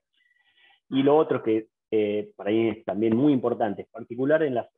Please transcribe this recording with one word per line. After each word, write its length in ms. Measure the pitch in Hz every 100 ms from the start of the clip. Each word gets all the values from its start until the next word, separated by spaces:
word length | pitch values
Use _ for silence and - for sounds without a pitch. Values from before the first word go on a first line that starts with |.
| _ _ _ _ _ _ _ _ -
Y 140 | 131
lo 120 | 139 151
otro 240 | 156 131
que, 280 | 113 110 110 _ -
eh, 420 | 110 104 104 104 -
para 140 | 98
mí 200 | 110 113
es 140 | 107 -
también 280 | 98 113
muy 200 | 113 147
importante, 480 | 131 120 110 110 92
en 60 | -
particular 520 | 117 117 120 135 156
en 120 | 151
las, 140 | 120 -